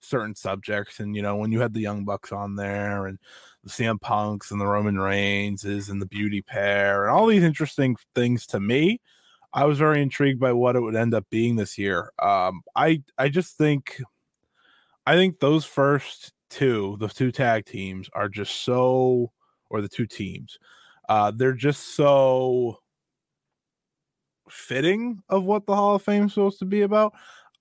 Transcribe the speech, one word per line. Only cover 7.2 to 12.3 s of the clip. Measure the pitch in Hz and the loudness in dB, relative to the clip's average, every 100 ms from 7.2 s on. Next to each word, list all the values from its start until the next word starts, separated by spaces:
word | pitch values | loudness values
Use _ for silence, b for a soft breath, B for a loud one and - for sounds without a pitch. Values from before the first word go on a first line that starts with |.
| 220 | 4
these | 214 | 6
interesting | 170 147 156 - 131 120 _ | 4 2 -4 0 0 0 _
things | - 120 123 - | -2 0 0 -2
to | 107 | -4
me, | 101 127 165 233 b b b b b | 0 2 2 0 b b b b b
I | - | 0
was | 143 143 | 2 4
very | 156 151 | 4 4
intrigued | 139 - 139 127 | 0 2 0 2
by | 127 | 2
what | 120 123 123 | 2 2 2
it | |
would | 117 110 | 0 0
end | 117 | 2
up | 113 98 | 0 -2
being | 110 120 117 | 0 0 0
this | 101 - | -2 -4
year. | 98 90 87 - | -2 -2 -4 -4
Um, | 101 | 0